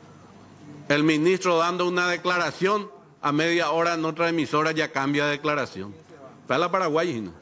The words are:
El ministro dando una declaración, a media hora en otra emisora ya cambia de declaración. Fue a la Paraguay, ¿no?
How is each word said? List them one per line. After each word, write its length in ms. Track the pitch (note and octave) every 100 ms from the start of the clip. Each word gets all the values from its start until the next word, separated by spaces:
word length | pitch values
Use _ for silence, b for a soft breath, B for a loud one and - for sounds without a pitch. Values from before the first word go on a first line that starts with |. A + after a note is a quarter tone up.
| - - - - - - - - -
El 140 | D3
ministro 540 | D#3 D3+ E3+ F#3 F#3 E3
dando 320 | E3+ F3+ F3+
una 180 | F3+ F3
declaración, 840 | E3+ F3+ F3+ D#3 - F#3 G#3 F#3+ - - -
a 100 | D3
media 380 | D3 E3 E3+ D#3
hora 240 | E3 E3+
en 100 | E3
otra 240 | D#3+ D#3 E3+
emisora 440 | E3+ C3 D3+ D#3
ya 200 | D#3+ D3
cambia 320 | C3+ C#3 C#3+
de 80 | D3
declaración. 640 | D3 D3+ D3 A#2+ F#2+ G2 G2 - - - - -
Fue 100 | C3+
a 20 |
la 120 | F3
Paraguay, 520 | F#3 E3+ D#3 F3 A#2+
¿no? 100 | F#2+ E2